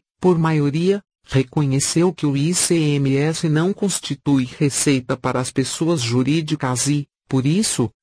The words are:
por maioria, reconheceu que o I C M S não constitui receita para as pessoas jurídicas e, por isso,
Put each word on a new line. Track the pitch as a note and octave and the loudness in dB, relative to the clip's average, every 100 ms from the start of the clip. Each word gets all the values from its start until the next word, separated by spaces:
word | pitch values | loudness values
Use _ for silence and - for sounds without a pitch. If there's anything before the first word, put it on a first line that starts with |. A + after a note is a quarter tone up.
| _ - | _ -2
por | F3+ E3+ | 2 2
maioria, | D#3+ D#3 C#3+ D3+ F3+ G3 - _ - | 2 2 0 0 0 0 -4 _ -2
reconheceu | C3+ C3 D3+ C#3+ C3+ - D#3+ F3+ | -2 0 0 0 0 0 2 2
que | - D3 | 0 -2
o | C#3 | 0
I | D3+ | 0
C | F3+ - E3+ | 0 0 2
M | D3+ C#3+ C#3 C3+ | 2 2 2 2
S | D3+ D#3+ E3 | 0 -2 0
não | D3+ F3 | 0 0
constitui | G#3 G3+ - - C#3+ - C#3 B2+ - | 0 -2 -4 -6 -6 0 2 0 -2
receita | D3 - - C3+ B2+ C3+ | -2 0 0 0 -2 -4
para | C3 B2+ | -2 -2
as | B2+ | -2
pessoas | - B2+ - D#3+ E3+ | -4 -4 -2 -2 0
jurídicas | A#2 B2 B2+ D#3+ D3+ D3+ C3 B2+ C#3+ | 0 0 2 0 -2 -4 -2 -2 0
e, | D3 C#3 _ - | -2 -4 _ -4
por | C3 C3 | -2 2
isso, | F3 A3+ - A#2 _ | 0 0 -2 -4 _